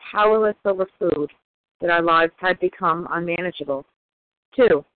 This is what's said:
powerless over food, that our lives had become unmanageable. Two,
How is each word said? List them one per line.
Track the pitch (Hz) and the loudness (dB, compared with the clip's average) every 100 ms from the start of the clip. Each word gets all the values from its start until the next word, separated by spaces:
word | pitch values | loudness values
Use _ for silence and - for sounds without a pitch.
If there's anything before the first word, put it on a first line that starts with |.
| - | -8
powerless | 202 214 220 214 208 202 | 0 2 4 2 -2 -2
over | 190 190 - | -2 -4 -2
food, | 180 147 147 _ _ _ _ - | -2 -2 -4 _ _ _ _ -8
that | 175 | -2
our | 170 | 0
lives | 170 165 165 - | 2 2 2 -2
had | 185 180 | -4 -2
become | 180 - 180 165 175 | -2 -2 -2 -2 -4
unmanageable. | 170 170 170 180 - 143 139 - _ _ _ _ _ _ | -6 -4 -6 -6 -8 -8 -8 -8 _ _ _ _ _ _
Two, | - 240 156 - | 2 4 4 -2